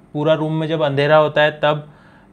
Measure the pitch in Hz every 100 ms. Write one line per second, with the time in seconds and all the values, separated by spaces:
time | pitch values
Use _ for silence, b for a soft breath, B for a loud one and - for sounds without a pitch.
0 | _ 151 156 156 156 160 156 160 147 139
1 | 147 156 151 151 151 151 151 151 - b
2 | b b b